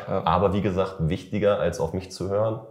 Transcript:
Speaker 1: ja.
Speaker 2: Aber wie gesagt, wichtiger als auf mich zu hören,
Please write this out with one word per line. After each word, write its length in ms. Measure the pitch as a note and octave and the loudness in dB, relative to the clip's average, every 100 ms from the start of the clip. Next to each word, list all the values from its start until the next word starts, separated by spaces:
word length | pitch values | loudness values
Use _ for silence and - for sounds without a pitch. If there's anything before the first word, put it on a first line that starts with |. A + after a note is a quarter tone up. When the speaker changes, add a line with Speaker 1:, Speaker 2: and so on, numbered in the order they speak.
| - | 0
Speaker 1:
ja. 160 | F#2+ | -2
Speaker 2:
Aber 300 | - F2+ G2 | 2 4 4
wie 80 | G2+ | 2
gesagt, 340 | G2 F#2 F#2 - | 0 0 -2 0
wichtiger 600 | D#2+ F2+ - G#2 G2+ F#2+ | -2 -2 -4 0 2 4
als 180 | E2 E2+ | 0 0
auf 140 | D#2+ | -2
mich 180 | F2 E2 | -4 -8
zu 200 | - F#2 | -8 -4
hören, 300 | G2+ A2+ A#2+ - | 0 0 -2 -8